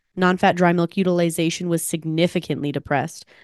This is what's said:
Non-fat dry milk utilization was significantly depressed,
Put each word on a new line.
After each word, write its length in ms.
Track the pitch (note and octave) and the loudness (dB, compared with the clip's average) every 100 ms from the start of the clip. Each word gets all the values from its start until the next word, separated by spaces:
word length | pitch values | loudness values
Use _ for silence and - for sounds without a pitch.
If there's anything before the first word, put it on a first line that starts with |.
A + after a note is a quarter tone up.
| _ - | _ 0
Non-fat 400 | F3+ F#3 G3 F3 | 0 4 2 4
dry 160 | F3+ | 4
milk 240 | F3 E3+ G3 | 4 0 0
utilization 720 | F#3 F3 E3+ D#3+ E3 - F3+ | 0 2 0 0 -2 -2 -2
was 180 | E3 - | -4 -4
significantly 840 | E3 D#3+ D#3+ F3 F3+ - C3+ C#3+ | -6 -4 0 0 -2 -4 -4 -4
depressed, 520 | C#3 - C#3+ D#3 - - - | -6 -2 -2 -4 -10 -20 -20